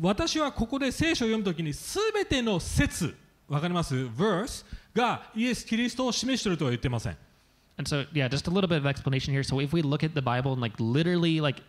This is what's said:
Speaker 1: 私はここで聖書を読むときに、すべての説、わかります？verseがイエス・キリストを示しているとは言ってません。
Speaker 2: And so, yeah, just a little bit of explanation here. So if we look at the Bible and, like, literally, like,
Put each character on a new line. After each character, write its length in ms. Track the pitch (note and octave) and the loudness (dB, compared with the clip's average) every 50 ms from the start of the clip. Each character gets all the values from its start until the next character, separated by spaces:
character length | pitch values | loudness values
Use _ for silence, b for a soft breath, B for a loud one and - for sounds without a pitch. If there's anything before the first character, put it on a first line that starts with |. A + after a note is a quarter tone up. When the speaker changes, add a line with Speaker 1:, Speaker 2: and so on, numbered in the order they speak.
Speaker 1:
私 360 | D#3+ F#3 G#3 G3+ E4 E4 - D#4 | 0 2 2 2 0 0 0 0
は 140 | D4+ C4+ | 0 0
こ 140 | - - A3+ | 0 -2 -2
こ 120 | A3+ C#4 C4+ | -2 -2 -2
で 140 | C#4 B3+ | -2 0
聖 220 | - - D4 E4 D#4+ | 0 2 2 2 2
書 100 | - B3 | 2 2
を 40 | A3 | 0
読 100 | A3 A3 | 0 0
む 60 | G3+ | 0
と 100 | G3 E3+ | -2 -2
き 80 | D#3 | -2
に、 100 | E3 D3+ | -2 -4
す 260 | C3+ - - - - F#4+ G#4+ A4 | -4 -6 -8 -6 -2 0 0 2
べ 140 | G#4 G#4 F#4+ | 2 0 0
て 160 | - D4 C4 | 2 2 2
の 180 | A#3+ A3+ G3+ E3 | 2 2 0 0
説、 540 | - - - - C#4+ - - - F3 A#2 - - - - _ _ _ - | 0 0 2 2 2 2 2 -2 -4 -4 -4 -8 -18 -20 _ _ _ -4
わ 140 | C#3+ D3 | -2 -2
か 60 | D#3 F3 | 0 0
り 40 | |
ま 100 | F3 F3 | 0 0
す？ 120 | D#3+ - C3+ | 0 0 0
verse 720 | B2+ C3 B2 A2 B2 F#3 A3+ F#3+ E3 A3 D4 - - - B B B B B B | -2 -2 -2 -2 0 2 2 2 0 -2 -4 -8 -12 -12 B B B B B B
が 360 | G#3+ B3 A3+ E3+ - - - - | 2 2 2 0 -2 -6 -8 -4
イ 120 | A3 A#3 | -2 0
エ 80 | B3+ A#3 | 0 0
ス・ 100 | - - | -2 -2
キ 140 | - A3+ A3+ | -2 0 0
リ 100 | B3 A#3+ | 0 0
ス 60 | - | 0
ト 120 | - C4 | -2 -2
を 60 | B3 | 0
示 260 | - - - B3+ C4+ A3+ | 0 0 0 0 0 0
し 40 | |
て 80 | - G3+ | 0 0
い 20 | |
る 60 | F3 D3+ | 0 0
と 80 | D#3+ | 0
は 40 | B2+ | 0
言 80 | A#2+ A#2 | 0 0
っ 20 | |
て 80 | - C3+ | -2 -2
ま 100 | B2 A2+ | -2 -2
せ 80 | - G#2+ | -4 -6
ん。 80 | D#2+ - - - b b b b b b b b b - | -8 -10 -14 -20 b b b b b b b b b -8
Speaker 2:
And 100 | C#3 - | -4 -2
so, 180 | D3+ C#3+ C3 - | -2 -2 -2 -2
yeah, 160 | E3 D3 C3 B2 | 0 0 0 0
just 180 | C3+ C#3 - | 0 -2 -2
a 40 | F3+ | 0
little 180 | F3 G3+ F#3+ F3 | 0 2 2 2
bit 80 | F3 | 2
of 100 | D3+ C#3 | 2 2
explanation 460 | C#3 C3+ - - C3+ C3+ C3+ - - | 0 0 0 0 0 0 0 0 0
here. 100 | C#3 C#3 | 0 0
So 180 | C3 - C3+ C3+ | 0 0 0 0
if 120 | C#3+ C#3 | 0 2
we 80 | D#3+ E3+ | 2 2
look 220 | D#3 C#3 C#3+ D3+ | 2 2 0 0
at 120 | D#3+ D#3 D#3+ | 0 0 0
the 60 | D3 | 0
Bible 320 | B2+ B2 A#2+ B2 C3 C#3 | 0 0 0 0 0 0
and, 80 | C3 B2+ | 0 0
like, 160 | A#2+ A2+ G#2 - | -2 -2 -2 -2
literally, 600 | A2+ A2+ A#2+ D3 E3 F3 F3+ F3 E3+ E3 D#3+ D#3 | 0 2 2 2 2 2 2 2 2 2 2 2
like, 220 | D3+ C#3+ - - - | 2 0 -2 -4 -8